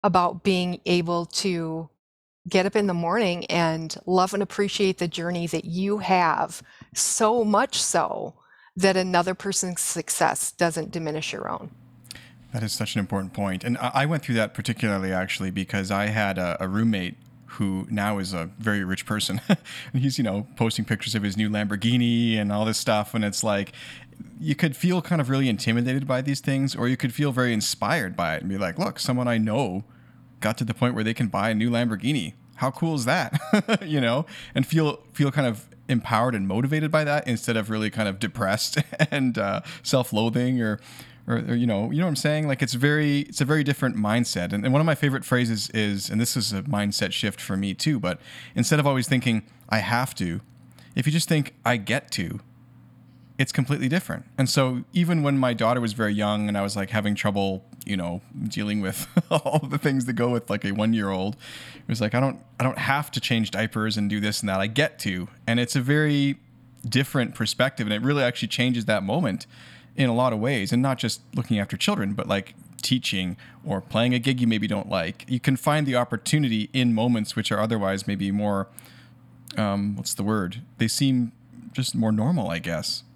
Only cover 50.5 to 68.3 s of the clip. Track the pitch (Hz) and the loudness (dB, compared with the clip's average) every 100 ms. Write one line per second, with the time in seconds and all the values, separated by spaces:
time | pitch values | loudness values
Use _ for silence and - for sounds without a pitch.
50.5 | - - - - - 127 156 - 160 143 | -20 -20 -20 -8 -2 0 0 2 0 0
51.5 | - 117 120 98 113 - - 87 - - | -4 0 0 0 -4 -4 -6 -4 -6 -12
52.5 | - - - - - - - - - 135 | -20 -20 -20 -20 -20 -20 -20 -20 -2 0
53.5 | - 127 143 131 165 - - - - 131 | 0 0 0 2 0 -2 -8 -8 0 2
54.5 | - 131 127 - - 170 170 143 139 127 | 4 2 0 -2 0 2 4 4 4 2
55.5 | 117 113 123 117 104 107 104 104 104 104 | 2 2 2 0 0 0 2 2 0 0
56.5 | 101 101 101 98 113 104 101 110 101 98 | 0 -2 -2 -2 0 0 0 0 2 0
57.5 | 95 - - - 98 87 87 - - 107 | -2 -8 -16 -6 -4 -4 -6 -10 -8 -6
58.5 | - 104 104 98 95 - - - - 139 | -4 -2 -2 -2 -4 0 0 2 0 2
59.5 | 151 147 147 151 135 123 123 123 120 - | 0 0 -2 0 0 0 0 0 0 -2
60.5 | 101 101 101 107 113 98 95 95 - - | -4 -2 0 2 2 0 -2 -2 -6 -12
61.5 | - - - - 113 107 120 135 131 - | -18 -18 -18 -6 -2 0 0 0 -2 -16
62.5 | - 131 - - 139 151 - - 117 107 | -2 -2 -2 0 0 0 -6 0 0 0
63.5 | 95 110 110 107 107 101 104 104 104 104 | 0 -2 0 -2 0 0 0 0 -2 -2
64.5 | 95 101 110 151 - 104 90 87 - - | 0 0 0 0 0 -4 -4 -6 -8 -2
65.5 | 117 120 143 127 147 151 143 139 139 - | 0 0 -2 2 2 4 2 0 -2 -10
66.5 | - - - 117 120 135 139 120 - 110 | -20 -20 -14 -2 -2 0 0 -2 -2 -4
67.5 | - 127 - 107 104 123 143 123 | 0 0 0 -2 0 0 2 2